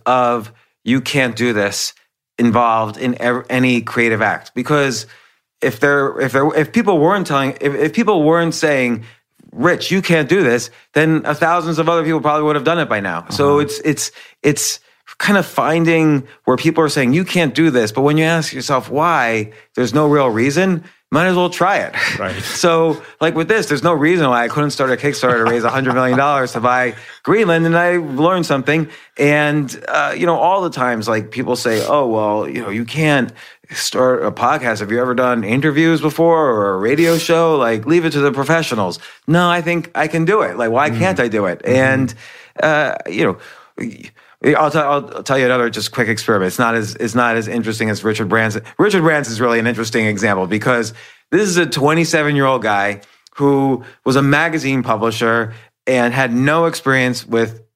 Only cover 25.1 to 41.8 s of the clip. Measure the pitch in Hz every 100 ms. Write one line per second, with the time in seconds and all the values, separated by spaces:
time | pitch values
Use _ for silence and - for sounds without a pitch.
25.1 | 139 127 120 113 117 117 131 131 123 127
26.1 | 127 143 143 123 120 123 127 123 113 -
27.1 | - - 208 196 165 165 170 175 175 151
28.1 | 131 165 185 160 139 131 160 156 - -
29.1 | - 143 147 147 151 127 - - 151 143
30.1 | 147 170 160 165 196 170 135 123 113 107
31.1 | 110 - 123 123 120 120 110 - 147 127
32.1 | 110 107 107 73 120 107 110 117 147 156
33.1 | 143 117 - - - - - - 135 127
34.1 | 127 101 - 123 151 123 107 101 117 127
35.1 | 123 127 120 101 131 156 143 165 160 151
36.1 | 147 170 165 143 107 101 95 110 147 170
37.1 | 165 160 165 165 147 117 110 123 170 160
38.1 | 143 143 135 135 165 156 110 92 82 -
39.1 | - - 170 175 175 165 170 - - 156
40.1 | 160 160 208 104 92 113 120 151 117 185
41.1 | 185 123 107 95 - - 131